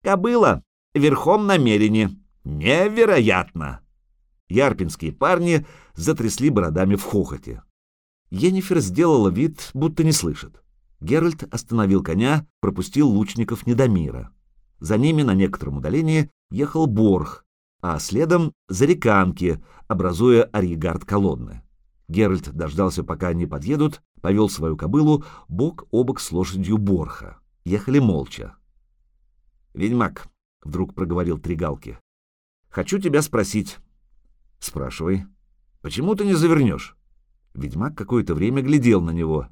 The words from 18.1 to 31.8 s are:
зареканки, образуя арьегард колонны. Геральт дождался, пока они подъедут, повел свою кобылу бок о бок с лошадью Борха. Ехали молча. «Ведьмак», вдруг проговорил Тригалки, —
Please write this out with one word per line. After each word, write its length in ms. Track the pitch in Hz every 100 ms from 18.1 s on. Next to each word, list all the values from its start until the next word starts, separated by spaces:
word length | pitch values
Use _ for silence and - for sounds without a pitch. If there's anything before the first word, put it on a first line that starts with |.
| 101 160 175 160 - _
зареканки, 960 | 95 143 180 117 101 92 78 87 78 - - -
образуя 560 | 90 90 85 123 117
арьегард 640 | 117 107 90 82 85 80 -
колонны. 580 | 101 98 67 53 - _ _ _ _ -
Геральт 460 | 82 104 90 -
дождался, 500 | 78 80 76 95 85
пока 260 | - 82 90
они 160 | 85 85
подъедут, 560 | 73 80 147 151 - _ _
повел 280 | 87 101 107
свою 280 | - 80 78
кобылу 480 | 78 139 151 151 - - -
бок 400 | 87 147 - -
о 120 | 113
бок 160 | 127 -
с 120 | -
лошадью 460 | 80 90 95 90 107
Борха. 640 | 101 90 78 - 92 - _ _ 85
Ехали 340 | 101 101 139
молча. 560 | 123 80 65 - - - _ _ _ _ _ _ _ _ _ _ _
«Ведьмак», 540 | - 101 123 104 - - _ _ _
вдруг 300 | 76 82 92
проговорил 440 | - 90 85 85 76
Тригалки, — 640 | - 82 82 69